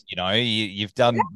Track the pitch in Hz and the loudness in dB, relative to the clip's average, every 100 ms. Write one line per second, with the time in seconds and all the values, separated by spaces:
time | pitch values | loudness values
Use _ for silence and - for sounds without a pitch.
0 | - 90 90 110 120 110 104 98 104 - | -10 -6 -2 0 0 0 -2 -4 -6 2
1 | 120 120 - | 2 4 0